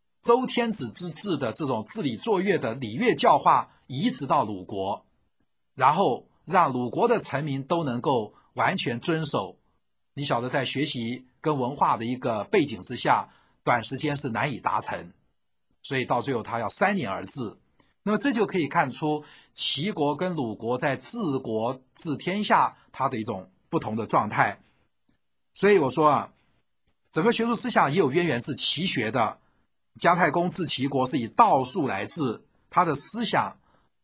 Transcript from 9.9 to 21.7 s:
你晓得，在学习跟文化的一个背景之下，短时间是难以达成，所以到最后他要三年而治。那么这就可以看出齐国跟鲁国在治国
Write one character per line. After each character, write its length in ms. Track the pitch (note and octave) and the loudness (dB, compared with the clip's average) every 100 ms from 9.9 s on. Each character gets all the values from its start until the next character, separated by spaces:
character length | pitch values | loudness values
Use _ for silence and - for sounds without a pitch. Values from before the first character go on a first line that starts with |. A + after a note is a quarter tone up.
| _ _ | _ _
你 100 | - | -8
晓 180 | C#3+ B2 | -4 -2
得， 80 | B2 | -2
在 160 | C#3 A#2+ | -2 -2
学 200 | - D3 | -2 -4
习 400 | B2+ A2+ B2+ - _ | -4 -6 -8 -12 _
跟 180 | D#3 D3 | -2 -2
文 180 | B2 C#3+ | -2 0
化 200 | E3+ A#2 | 0 2
的 80 | |
一 140 | A2+ B2+ | -2 -4
个 260 | C3 G#2+ | -2 -2
背 220 | G2+ G#3+ C#3+ | 0 2 2
景 160 | G2+ | -2
之 160 | - A#2+ | -8 -4
下， 320 | D#3 A2+ G2 _ _ _ | 2 2 0 _ _ _
短 180 | - A#2+ | -2 0
时 140 | A2 B2+ | -2 -4
间 180 | D3+ C#3 | -4 -4
是 140 | C3 | -4
难 220 | A2 A2+ | -2 -4
以 80 | G#2 | -4
达 220 | - G#2 | -4 -2
成， 320 | - - F2 - _ _ _ _ _ _ | -4 -8 -10 -20 _ _ _ _ _ _
所 160 | - C3+ | -6 -4
以 60 | |
到 180 | A#2+ B2+ | -2 -2
最 120 | C3+ | -2
后 100 | A#2+ | -4
他 160 | G#2 A#2 | -4 -6
要 80 | G#2 | -4
三 280 | - G3 G3+ | 0 0 0
年 140 | G#2+ | -4
而 160 | F#2 G2 | -6 -6
治。 320 | - G#2+ - _ _ _ _ | -6 -6 -10 _ _ _ _
那 80 | G3 | -4
么 60 | G#3 | 0
这 140 | C#4+ | 0
就 140 | A3+ G3 | 0 0
可 120 | F#3 | 0
以 100 | C#3+ | 0
看 220 | E3+ C#3+ | 0 0
出 340 | - D3+ D3+ - - _ | -2 -2 -2 -6 -20 _
齐 380 | - - - F#3+ | -6 -4 -2 -4
国 240 | E3+ C#3+ D3 | -2 -2 -2
跟 200 | F#3 D#3+ | -4 -2
鲁 200 | A#2 G#2 | -4 -4
国 220 | A2+ B2+ | -4 -2
在 180 | D3 - | -2 -2
治 220 | - A#3+ F#3 C3 | -4 -4 -4 -4
国 440 | A#2+ A2 A#2 | -2 -2 -2